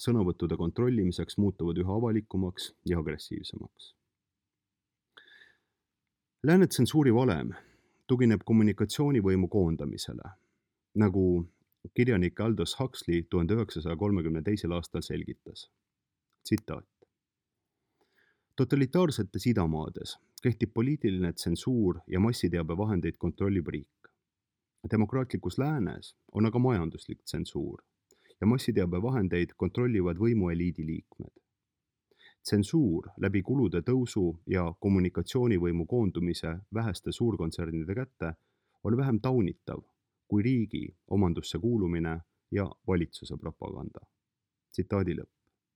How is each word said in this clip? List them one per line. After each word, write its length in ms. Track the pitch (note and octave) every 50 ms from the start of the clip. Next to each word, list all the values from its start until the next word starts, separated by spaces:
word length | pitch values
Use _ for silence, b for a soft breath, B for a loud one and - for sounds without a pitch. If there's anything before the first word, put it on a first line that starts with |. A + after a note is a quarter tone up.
| -
sõnavõttude 540 | - A#2+ A#2 F#2+ F2+ E2+ - F2+ D#2+ E2+ D#2+
kontrollimiseks 800 | E2 E2+ - - A#2+ B2 C3 A2+ F#2+ F2+ F2+ - E2+ - - -
muutuvad 400 | G#2 G2 F#2 - E2+ E2+ E2 F#2
üha 160 | F2+ F#2 F#2+
avalikumaks 760 | A2+ A#2+ A#2 A2 A2 G#2 - - F#2+ F#2+ F2+ - - - - - _ _
ja 140 | F2+ F2 E2+
agressiivsemaks. 920 | D#2 D#2+ D2+ D2+ - - - - - - - - - - - _ - - _ _ _ _ _ _ _ _ _ _ _ _ _ _ _ _ _ _ _ _ _ _ _ _ B B B B B B B B B B B B _ _ _ _ _ _ _ _ _ _ _ _ _ _ -
Lääne 240 | C#3+ E3+ F#3+ F#3 C#3
tsensuuri 460 | - - B2 - - D#3 D3 C3 G#2+
valem 400 | A#2 C3 B2+ F2+ D2+ B1 A#1 B B B B B B B B B B B -
tugineb 360 | C3 B2 B2 A#2 G#2+ F#2 -
kommunikatsioonivõimu 1000 | - A2+ A2 G#2+ G#2+ G2 - A2 G#2 - - D3 C#3+ C#3 A#2 F#2+ F#2+ F#2+ F#2+ F2+ E2+
koondamisele, 840 | - G#2 F2+ E2 E2 D2 D2 C#2 G1+ - - - A1+ - - - - _ _ _ _ _ _ _ _ _ _ _ -
nagu 520 | G#2 G#2+ G2+ F#2 G2 F#2+ F#2 F2+ F2 F2 E2+ - _ _ _ _ _ - - -
kirjanik 460 | - B2 B2+ A#2+ F#2 F2 F2 - -
Aldous 340 | G#2 A2+ A2 F#2 F2 - - -
Huxley 440 | C3 B2+ - - - - E2+ E2+ E2 -
tuhande 240 | - F2+ E2+ E2+ G#2
üheksasaja 420 | A#2 A2 - - E2 D2+ E2+ E2+
kolmekümne 460 | D#2 G#2 G#2 G2+ F#2 D#2 D#2+ D#2+ D#2+ D2+
teisel 280 | G#2 G#2+ G2+ - E2+
aastal 300 | F2 F2 E2 - - E2
selgitas. 680 | D#2 - D#2 D#2 D#2 - - - _ - - - - - _ _ _ _ _ _ _ _ _ _ _ _ _ _ _
Tsitaat. 440 | - A2 G2+ - - D#2 - - _ _ _ _ _ _ _ _ _ _ _ _ _ _ _ _ _ _ _ _ _ _ _ _ _ _ _ _ _ _ _ _ _ _
„Totalitaarsetes 920 | - C3+ B2 D3+ C#3 C3+ B2+ - F3+ F#3 D#3+ B2+ - G2+ - - G2 - B2
idamaades 680 | A#2 G#2+ F2 D#2+ D#2+ D#2 D#2 - - - - - - - _ _ _ -
kehtib 320 | - B2+ A2+ - A#2 G#2+ -
poliitiline 600 | A#2 A#2 C3+ D3+ C#3+ - A2 F#2+ F#2 F2+ E2+ E2
tsensuur 680 | - - F2+ E2+ - - C3 B2+ A#2+ G#2+ F#2 F2 F2 - -
ja 120 | - F2+
massiteabevahendeid 1000 | G2+ A#2 A#2+ - - F2 F2 F2 E2 D#2 E2+ F2 G#2 G#2+ G#2 F2 E2 E2 D#2+ -
kontrollib 500 | - E2+ D#2 - F#2+ G2+ G2+ F#2 D#2 D2+
riik. 420 | D#2 D2+ C#2 - _ _ - _ _ _ _ _ _ _ _ _ _ _ _ _ _ _ - F#2
Demokraatlikus 680 | A2 G#2+ G#2+ G#2 - C3 B2+ - - G2 - F#2 - -
läänes 580 | C3 D3 D#3 D3 G2 E2 - - - - - _ _ _ -
on 120 | G2+ G#2+
aga 140 | A2+ G#2 A#2+
majanduslik 640 | B2 B2+ A#2+ F#2 E2 D#2+ D#2+ - - - E2 - _
tsensuur 580 | - - D2+ E2+ - - - D2+ - - - _ _ _ _ _ b b b b b b b
ja 60 | - G#2
massiteabevahendeid 1040 | A#2+ C3+ - - E2 G2+ F#2 F2 E2+ F2 G2+ B2+ C3+ A#2+ F#2+ F2+ F2 F2 F2 D#2+ - -
kontrollivad 600 | F#2+ F2+ - A#2+ A#2+ B2+ A2+ G2+ F2+ F2 E2+ E2+
võimueliidi 680 | G#2+ A#2 A#2+ A2 F#2 F2 E2+ E2+ F2 F2+ D#2+ - D#2+
liikmed. 480 | D#2+ D#2+ D#2 - _ - - - - - _ _ _ _ _ _ _ _ _ _ _ _ _ _ b b b b b b b -
Tsensuur 640 | - - G#2 G2 - - E3 D3 G2 E2 E2 - - - -
läbi 240 | F#2 G2 G2 G2+
kulude 400 | F2+ - B2+ C#3+ B2 F2+ D#2+ F2
tõusu 580 | E2 - B2 C3 B2+ A#2+ - A2 F#2 E2+ E2 E2+ - -
ja 260 | G2 F#2 F2+ E2 E2+ -
kommunikatsioonivõimu 1080 | - G2+ G2 F#2+ F2+ F2+ - F2 F2 - - C3 B2 A#2+ G#2+ F2 F2 F2 E2+ E2+ D#2+
koondumise 720 | - B2 B2 A2+ F#2+ - E2 F2 F2 E2 - - D#2+ E2 F#2 G2+ - G2+
väheste 380 | A2+ A2+ A2 - - - -
suurkontsernide 840 | - - B2 A#2 G2+ - E2 D#2+ - - E2+ D#2+ E2 E2 D#2 E2 G2
kätte 380 | B2+ C3 - _ _ F2 E2 D#2+ - _ _ _ _ _ _ _ _ -
on 140 | G2+ A2+ B2
vähem 220 | C#3 C#3 A#2 G2+
taunitav 600 | - B2+ C3 B2+ G2+ E2 - - _ - - - - _ _ _ _ _ _ _ _ -
kui 160 | G#2 G#2 G#2
riigi 540 | B2+ C3 A#2+ A2 G#2 - - - - - _ _ _
omandusse 520 | - G2+ F#2+ F2 E2 E2 D#2+ - - E2+
kuulumine 600 | F2+ A#2 A#2+ A2 F#2+ F2 F2 E2+ E2+ E2 E2 E2 - _ _ _ _ _
ja 180 | - G2+ G2 - - - _ -
valitsuse 500 | F#2+ F2 E2+ - - - - - D2 D2
propaganda.“ 600 | E2+ E2 D#2+ - - - - - - - - - - _ _ _ _ _ _ _ _ _ _ _ _ _
Tsitaadi 440 | - - F#2 - G#2+ G2+ F#2+ F2+ D#2
lõpp. 180 | C#2 - - _ _ _ _ _ _ _ _ _